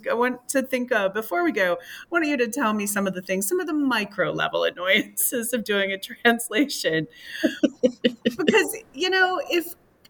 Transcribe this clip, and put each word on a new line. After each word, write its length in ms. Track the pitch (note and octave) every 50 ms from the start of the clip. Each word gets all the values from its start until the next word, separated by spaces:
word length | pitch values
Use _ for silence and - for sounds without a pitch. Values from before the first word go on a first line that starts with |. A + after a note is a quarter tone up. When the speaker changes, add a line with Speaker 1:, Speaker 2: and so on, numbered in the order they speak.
| - G#3
Speaker 1:
I 60 | G#3+
want 340 | A3+ A#3+ B3+ B3 B3 - -
to 120 | - C#4 B3
think 300 | - - B3+ B3 A#3+ A#3+
of, 220 | G#3+ G3 F#3+ F#3
before 280 | A3 A3 - E4+ F4 F4
we 80 | E4
go, 240 | - G#3 F#3+ F3+ F3
I 320 | E3+ - - - - - -
want 160 | E4+ E4+ D#4+
you 100 | D4 D4
to 120 | B3 A#3+ A3+
tell 240 | A3 C#4+ A#3 A3 G#3+
me 140 | G#3+ G3+
some 220 | G3+ G#3 G3+ G3 F#3+
of 60 | F3+
the 80 | F3+ F#3
things, 260 | - F#3+ F#3 G3 -
some 100 | F4+ F#4
of 80 | F#4
the 80 | D#4 D#4+
micro 560 | D4+ C#4+ C4+ A#3+ A3 G3+ G3 - - E3+ D3+
level 320 | D#3 D#3 - D#3+ - E3+ E3+
<laughs> 80 | - -
annoyances 800 | - F3+ F#3 G3 A3 - - - - - - - B3 A3+ A3 -
of 120 | A#3+ G#3
doing 260 | - G#3 G3+ G3 G3
a 80 | G3 F#3+
translation. 1080 | - - A#3+ - - A#3+ A#3 A3+ - - G#3 A3+ D4 - - - - F3 D#3+ D#3+ D#3 - - - - - - - -
Speaker 2:
<laughs> 400 | C4+ - - - - - - - B3 - - - B3 B3 - - A#3+ -
Speaker 1:
Because, 400 | - E4+ D4 - A4 F4+ - - - - - -
you 160 | C4+ E4+ F#4
know, 300 | F#4+ F#4+ F#4 F#4 F#4 F4+ - -
if, 240 | - F4 D#4+ - - - _ _ _ _ _ _